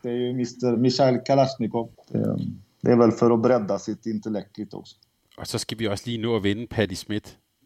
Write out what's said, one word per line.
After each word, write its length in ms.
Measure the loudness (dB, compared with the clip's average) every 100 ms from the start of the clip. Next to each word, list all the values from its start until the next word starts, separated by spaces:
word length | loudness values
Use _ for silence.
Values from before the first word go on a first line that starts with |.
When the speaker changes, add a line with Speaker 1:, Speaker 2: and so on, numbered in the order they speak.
Speaker 1:
det 60 | -6
är 40 |
ju 180 | -4 -2
mister 440 | -2 -4 -2 0 2
Michail 420 | 2 4 4 2
Kalashnikov. 640 | 2 2 2 0 -4 -4 -6 -12 -8
Det, 300 | -4 -2 -2 -4 -8 -14 _
det 100 | 2
är 40 | 6
väl 140 | 6
för 180 | 6 4
att 120 | 4
bredda 360 | 4 2 0 -4
sitt 280 | -4 -8 -6
intellekt 520 | -6 -6 -8 -8 -12
lite 180 | -12 -14
också. 200 | -16 -20 _ _ _ -16
Speaker 2:
Och 80 | -8
så 120 | -8
ska 180 | -8 -6
vi 120 | -4
också 200 | -4 -6
lige 120 | -4
nå 140 | -2 0
att 80 |
vända 220 | 0 -2 -4 -2
Paddy 180 | -2
Smith. 360 | -2 -8 -8 -8 -20 _ _